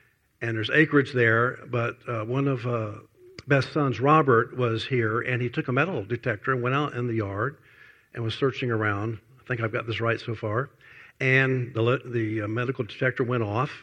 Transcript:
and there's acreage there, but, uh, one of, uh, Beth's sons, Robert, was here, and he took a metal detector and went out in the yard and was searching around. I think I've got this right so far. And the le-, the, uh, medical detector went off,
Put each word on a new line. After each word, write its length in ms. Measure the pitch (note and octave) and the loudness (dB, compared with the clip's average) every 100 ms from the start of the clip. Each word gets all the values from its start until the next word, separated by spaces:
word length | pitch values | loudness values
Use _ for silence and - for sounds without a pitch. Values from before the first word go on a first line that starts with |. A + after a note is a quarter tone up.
| _ _ _ - | _ _ _ -10
and 160 | A#2 A2 | -6 -4
there's 140 | G#2+ | 0
acreage 420 | D3 D#3 D3 C3 | 2 4 4 2
there, 460 | B2+ A#2 A2+ B2 B2+ - | 4 4 4 2 -2 -6
but, 300 | A#2+ A#2 A#2+ - | -4 -4 -6 -6
uh, 180 | A2+ G#2+ | -6 -2
one 220 | C3 C#3 | 0 0
of, 180 | C3 A#2+ | 0 -2
uh, 280 | A#2 G#2+ G#2+ - _ - - - | -2 -4 -8 -18 _ -20 -8 2
Beth's 240 | C#3 - | 2 2
sons, 300 | D#3+ C#3 G#2+ | 0 0 2
Robert, 560 | C#3 D#3 C#3 A2+ A#2+ B2+ | 4 6 6 4 4 0
was 280 | A#2+ A2+ - | 0 -2 -2
here, 360 | B2+ A2 A2+ | 0 0 -2
and 200 | B2 B2 | -2 -2
he 60 | B2 | -2
took 220 | C#3 C#3+ | -4 -2
a 20 | |
metal 320 | B2+ E3 D#3+ | 0 0 -2
detector 480 | G2 A#2 B2+ G#2 - | -4 -4 -4 -4 -2
and 100 | C3 | -2
went 140 | A#2+ C#3 | 0 0
out 180 | D3 | -2
in 140 | A#2+ B2 | -2 -2
the 60 | |
yard 440 | A2+ G2+ G2 B2+ D3+ _ - - _ _ | -2 -2 -2 -4 -6 _ -20 -20 _ _
and 100 | - | -6
was 120 | A2+ - | -6 0
searching 340 | C#3 - B2+ | -2 0 -2
around. 500 | A2+ G#2+ G2+ A2 G#2+ _ - | 0 0 0 -4 -6 _ -14
I 80 | - | -6
think 140 | A#2+ | -4
I've 100 | A2+ | -2
got 160 | A#2+ A2+ | -2 -4
this 140 | G#2+ | -2
right 180 | A#2 A2+ | -2 -2
so 160 | - A2 | -4 -6
far. 340 | A2 A2 C#3+ _ - - - - | -4 -2 -4 _ -20 -20 -16 -2
And 520 | C3 C3 C3+ C3 A#2 | 2 4 4 0 -2
the 80 | A2 | 0
le-, 280 | A#2 B2 C3 | 2 2 -2
the, 320 | A#2 G#2+ A2 | -4 -2 -2
uh, 60 | G#2+ | -4
medical 360 | A2+ A#2+ C3 | -4 -4 -4
detector 400 | A2 - B2+ B2 | -6 -2 -2 0
went 200 | A#2+ B2 | -2 0
off, 280 | G#2+ G#2+ C3 - | 0 -2 -2 -6